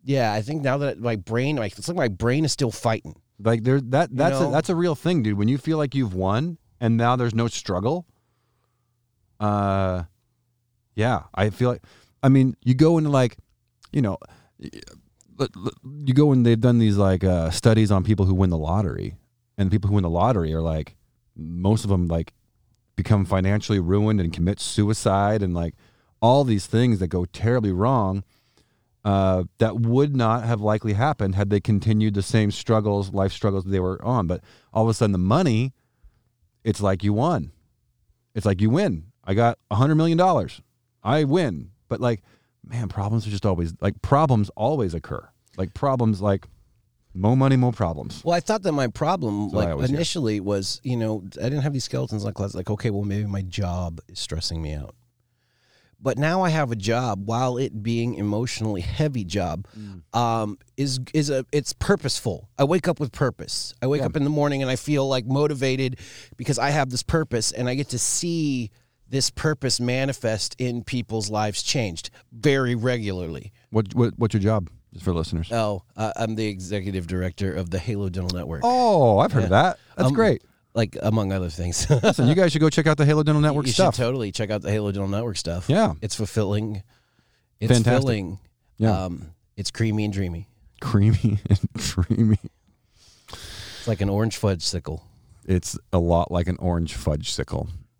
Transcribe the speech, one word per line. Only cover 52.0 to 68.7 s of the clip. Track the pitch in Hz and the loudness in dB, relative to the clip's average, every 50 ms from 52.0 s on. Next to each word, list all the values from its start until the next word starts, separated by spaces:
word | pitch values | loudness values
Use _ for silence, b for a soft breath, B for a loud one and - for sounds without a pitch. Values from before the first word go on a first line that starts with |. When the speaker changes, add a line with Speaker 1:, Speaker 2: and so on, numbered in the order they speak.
| 131 - - 107 | -4 -4 -4 -4
Speaker 1:
in | 104 107 | -4 -6
the | - | -4
closet. | - 101 98 - - | -4 -6 -6 -4 -8
Like, | 90 - | -6 -6
okay, | 104 104 - 120 | -6 -2 -2 -2
well, | 101 98 104 | -2 -2 -2
maybe | 104 98 104 104 | -2 -2 -2 -4
my | 101 98 98 | -4 -4 -4
job | 95 92 87 - 101 90 87 90 90 85 82 78 - _ | -6 -6 -4 -4 -4 -2 -2 -4 -4 -6 -8 -12 -16 _
is | 90 - | -12 -12
stressing | - - - 80 - - 85 82 | -10 -8 -6 -6 -6 -6 -6 -6
me | 80 76 76 | -6 -6 -6
out. | 76 67 - - _ _ _ _ _ _ _ _ _ _ _ _ _ _ _ _ _ _ _ _ _ - | -8 -10 -12 -16 _ _ _ _ _ _ _ _ _ _ _ _ _ _ _ _ _ _ _ _ _ -4
But | 135 127 120 | -4 -2 0
now | 143 156 175 185 | 0 0 0 0
I | 190 175 | 0 0
have | 156 160 147 123 | 0 0 0 -2
a | 117 | -2
job, | 107 95 107 113 120 131 123 104 95 101 104 | -4 0 0 0 0 0 -2 -4 -4 -4 -4
while | 113 117 127 127 123 120 | -2 -2 0 -2 -2 -2
it | 135 120 - 107 101 | -4 -4 -6 -6 -4
being | 117 117 117 117 120 120 | -2 -2 -2 -2 -2 -2
emotionally | - 101 104 104 107 120 123 - - 110 110 104 92 | -2 -2 -2 -2 -2 -2 -4 -4 -4 -4 -4 -4 -4
heavy | 85 - - - 156 156 135 123 101 | -4 -6 -2 -2 -2 -2 -2 -4 -6
job, | 87 82 101 92 87 78 85 101 - _ 110 | -4 -4 -4 -4 -4 -6 -8 -10 -12 _ -16
Speaker 2:
Mm. | 107 101 98 90 80 _ - 117 | -16 -16 -16 -18 -20 _ -2 0
Speaker 1:
um, | 120 117 113 113 110 104 101 - _ _ _ | 0 0 0 -2 -2 -4 -6 -12 _ _ _
is, | - 139 139 131 131 127 - - | -6 -4 -4 -4 -6 -8 -2 -2
is | 156 147 143 | 0 0 2
a, | 143 131 131 _ | 0 -2 -2 _
it's | - 147 139 - - | -2 -2 -2 -2 -8
purposeful. | _ - - 202 - - 135 - - - 117 92 - - - _ - | _ -6 -6 -6 -6 -4 -4 -6 -4 -4 -6 -6 -6 -10 -18 _ -2
I | 139 | 0
wake | 139 170 185 - 175 | 2 2 0 0 -2
up | 160 - | -2 -2
with | 156 123 | -4 -8
purpose. | - - 143 127 - _ - - - - - - - _ - | -2 -2 -2 -2 -2 _ -12 -10 -8 -8 -8 -10 -10 _ -2
I | 127 | -2
wake | 143 147 | 0 0
Speaker 2:
Yeah. | 135 117 | -2 -2
Speaker 1:
up | - | -2
in | 160 139 | -2 -2
the | 143 | 0
morning | 151 147 143 147 143 135 139 | 0 0 0 0 0 -2 -2
and | 127 | -2
I | 131 - | -2 -4
feel, | - - 151 139 135 135 | -2 -2 0 0 0 0
like, | 135 131 117 120 | 0 -2 -2 0
motivated | 131 139 147 147 151 131 131 135 131 131 135 131 127 B B B B B B B B _ | 0 2 2 0 0 0 0 0 0 0 -2 -4 -4 B B B B B B B B _
because | 123 - 143 123 | -4 -2 0 0
I | 117 139 | 2 2
have | 147 156 139 131 | 2 2 0 0
this | 123 120 - | -2 -6 -4
purpose, | - - 165 156 - 120 117 110 - | 0 0 0 0 0 -2 -2 -2 -2
and | - - 127 123 | -4 -2 -4 -2
I | 127 | -2
get | 135 143 - | -4 -4 -4
to | - 120 | -4 -4
see | - - - - - 175 170 165 156 147 139 127 120 104 | -4 -2 -4 -2 -2 -2 -2 -2 -2 -2 -2 -2 -4 -8